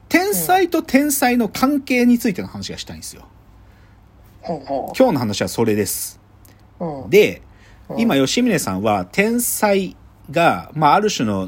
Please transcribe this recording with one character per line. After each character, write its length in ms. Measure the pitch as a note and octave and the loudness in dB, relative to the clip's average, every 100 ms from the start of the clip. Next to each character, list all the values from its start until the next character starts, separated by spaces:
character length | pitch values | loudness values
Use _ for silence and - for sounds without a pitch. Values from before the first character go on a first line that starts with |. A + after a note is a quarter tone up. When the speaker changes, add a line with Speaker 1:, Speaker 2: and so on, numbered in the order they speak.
| - | -2
Speaker 1:
天 240 | E4 G4+ | 0 0
才 360 | F3+ - F#4 F4 | -2 2 2 2
と 120 | D#4+ | -2
天 300 | E4 C4 D4 | 0 0 0
才 260 | C#4 B3 B3 | 0 0 2
の 100 | G#3+ | -2
関 340 | - C4 D4 | 0 0 0
係 240 | C#4 B3 A#3+ | 0 2 4
に 120 | A#3+ | 4
つ 100 | C#4 | 0
い 60 | |
て 80 | - | -4
の 60 | F#3 | -8
話 240 | G3+ - | -10 -12
が 60 | - | -12
し 60 | - | -14
た 80 | |
い 40 | D#2+ | -14
ん 40 | |
で 40 | - | -16
す 80 | |
よ。 100 | - - - - - - - - - - - - - | -18 -20 -20 -20 -20 -20 -20 -20 -20 -20 -20 -20 -14
Speaker 2:
ほ 200 | - D3+ | -10 -10
う 20 | C#3 | -6
ほ 260 | C3+ - | -6 -4
う。 40 | - | 2
Speaker 1:
今 120 | C4 | 2
日 40 | |
の 60 | C#3 | 2
話 220 | A2 G2 | -2 -2
は 40 | F#2 | -4
そ 160 | - | 0
れ 120 | G#2+ G#2 | 0 0
で 100 | G2 | -2
す。 340 | - - - _ - - - - - | -6 -10 -14 _ -20 -20 -20 -20 -10
Speaker 2:
う 260 | E3+ C#3 A#2 | -8 -8 4
ん。 20 | |
Speaker 1:
で、 340 | F#3+ G3+ E3+ - - - - - | 4 4 0 -16 -20 -20 -20 -10
Speaker 2:
う 80 | - | -2
ん。 40 | |
Speaker 1:
今 160 | A#3 C3+ | 0 2
吉 260 | C3 A#3+ | 2 2
峰 160 | B3 D#3 | 2 0
さ 160 | G2 | -2
ん 80 | F#2 | -2
は 240 | G#2+ G2+ F2+ | 0 0 -2
天 300 | - G#3+ A#3+ | 0 0 0
才 540 | - - G#3 G3 F3+ - - - - | -2 0 2 2 -2 -10 -20 -20 -4
が、 400 | D#3+ E3 F#2 - | 2 2 0 -6
ま 140 | D3 D3 | 0 4
あ、 60 | F3+ | 4
あ 40 | |
る 120 | G#3+ | 2
種 160 | - A2 | -2 -2
の 200 | F#2+ | -2